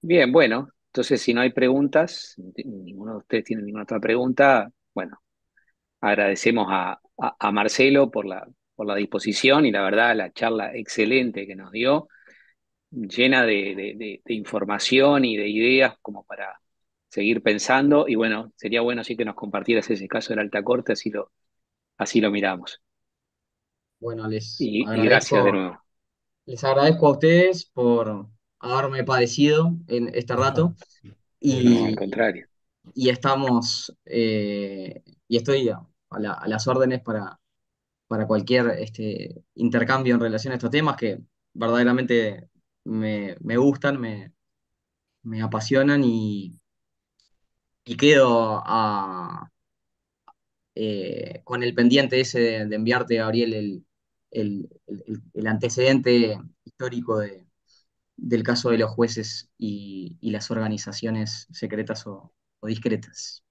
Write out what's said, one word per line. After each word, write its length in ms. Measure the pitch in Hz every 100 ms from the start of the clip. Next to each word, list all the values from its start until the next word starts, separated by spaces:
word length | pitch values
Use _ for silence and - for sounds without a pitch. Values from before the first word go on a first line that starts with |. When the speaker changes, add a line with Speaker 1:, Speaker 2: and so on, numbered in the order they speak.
Speaker 1:
Bien, 300 | 170 170 127
bueno, 360 | 143 135 113 139 _ _
entonces 340 | - 120 123
si 140 | -
no 80 | 120
hay 100 | 127
preguntas, 800 | 123 127 131 143 156 170 - - - - -
ninguno 480 | 277 202 190 98 107
de 60 | 107
ustedes 260 | - 113
tiene 180 | - 110
ninguna 220 | 104 107
otra 160 | 104 110
pregunta, 720 | 110 117 127 123 139 127 104 _ _
bueno, 260 | - 90 - _ _ _ _ _ _ _ _
agradecemos 680 | 107 104 101 95 - 117 95
a, 300 | 95 92 - _ -
a, 180 | - -
a 140 | 104
Marcelo 580 | 104 104 - 135 139 123
por 160 | 113 101
la, 220 | 95 - _ _ _
por 100 | 104
la 100 | 101
disposición 680 | 101 101 107 101 131 139 139
y 60 |
la 100 | 98
verdad 340 | 98 101 120 110
la 160 | 92
charla 420 | - 117 113 101 -
excelente 680 | 107 - 110 131 123 101 98
que 100 | 95
nos 160 | 95
dio, 360 | 107 123 147 - _ _ _ _ _ _ _ _
llena 540 | 135 104 104 127 131 117
de, 280 | 104 98 98
de, 180 | 101 104
de, 260 | 107 101
de 100 | -
información 880 | 113 101 107 98 104 - 131 139 143 127
y 100 | 107
de 120 | 104
ideas 480 | 107 117 131 135 -
como 220 | - 104
para 360 | - 101 98 - _ _ _ _ _
seguir 340 | - 104 113
pensando, 680 | - 104 - 131 143 147 147
y 80 | 113
bueno, 360 | 113 107 113 _
sería 260 | - 117
bueno 220 | 117 123
sí 120 | 110 117
que 80 | 110
nos 100 | 101
compartieras 540 | 104 101 95 117 -
ese 180 | 104 98
caso 220 | 113 -
de 60 | 107
la 60 |
alta 200 | 104 104
corte, 280 | 101 123 -
así 160 | 107 -
lo, 220 | 104 - _ _ _ _ _ _ _
así 220 | 104 113
lo 100 | 107
miramos. 500 | 101 98 92 - - _ _ _ _ _ _ _ _ _ _ _ _
Speaker 2:
Bueno, 300 | 117 113 107
les 300 | 107 - -
Speaker 1:
Y, 320 | 120 107 104
y 80 | 113
Speaker 2:
agradezco, 20 |
Speaker 1:
gracias 400 | 110 113 - -
de 80 | 98
nuevo. 300 | 98 92 - _ _ _ _ _ _ -
Speaker 2:
les 180 | 123
agradezco 440 | 135 135 147 165 151
a 40 |
ustedes 540 | 139 160 170 185 180 -
por 640 | - 123 117 110 104 104 _ _ _
haberme 440 | 117 131 139 131
padecido 720 | - 127 123 - 143 151 165 170 -
en 220 | 120 120
este 220 | - 120 120
rato, 380 | 135 139 170 165 - _
Speaker 3:
No, 120 | - - _ _
Speaker 2:
y, 220 | 147 131
Speaker 1:
No, 220 | 120 117 113
al 100 | 107
contrario. 500 | 98 98 113 98 - _ _ _ -
Speaker 2:
y 160 | - 127
estamos, 880 | 123 139 135 135 120 117 - - - -
eh, 960 | - 113 107 104 101 101 98 92 - _ _ _
y 80 | 117
estoy 320 | 135 139 123
a, 100 | 90 - _ _
a 100 | 101
la, 140 | 104
a 140 | - -
las 180 | 110 110
órdenes 340 | 131 131 127
para, 380 | 120 107 95 - _ _ _ _ _ _ _
para 180 | 110 110
cualquier, 420 | 110 90 127 117 107
este, 640 | 107 110 107 101 92 - _ -
intercambio 580 | 120 120 120 131 131 120
en 40 |
relación 300 | 117 110 131
a 40 | 123
estos 140 | 120
temas 260 | 143 156 -
que 240 | 117 95 - _ _
verdaderamente 920 | - 113 117 120 123 123 120 110 101 - _ _ _
me, 520 | - 110 110 104 101 85
me 140 | - 117
gustan, 420 | 139 139 143 139
me, 320 | 117 104 95 _ _ _ _ _ _ _ _ _
me 180 | 120 110
apasionan 640 | 110 110 110 135 139 143
y, 540 | 127 113 107 101 95 85 _ _ _ _ _ _ _ _ _ _ _ _
y 120 | - 120
quedo 640 | 143 147 131 117 113 107
a, 840 | - 113 107 101 95 92 87 87 - _ _ _ _ _ _ _ _ _ _ _ _
eh, 680 | - 107 101 90 - - -
con 180 | - 123
el 120 | 123
pendiente 460 | 123 120 135 135 127
ese 200 | 131 123
de, 260 | 117 110 104
de 100 | 107
enviarte, 400 | 110 123 110 113
Gabriel, 380 | 110 113 117
el, 320 | 110 104 92 _ _ _ _ _
el, 380 | - 104 101 - _ _
el, 180 | 101 87
el, 160 | 107 -
el 120 | - 110
antecedente 920 | 110 120 117 127 135 123 120 113 101 - _
histórico 540 | - _ 127 120 120 110
de, 280 | 104 95 90 _ _ _ _ _ _ -
del 260 | - 117
caso 280 | 113 120 123
de 80 | 117
los 120 | 110
jueces 580 | 113 117 113 107 - - _
y, 600 | 110 104 101 95 87 82
y 100 | 113
las 200 | 104 -
organizaciones 960 | 117 110 104 - 107 113 113 107 - -
secretas 540 | - 110 107 110 110 -
o, 280 | 98 - _ _ _
o 60 | 107
discretas. 760 | 113 117 110 - - - - _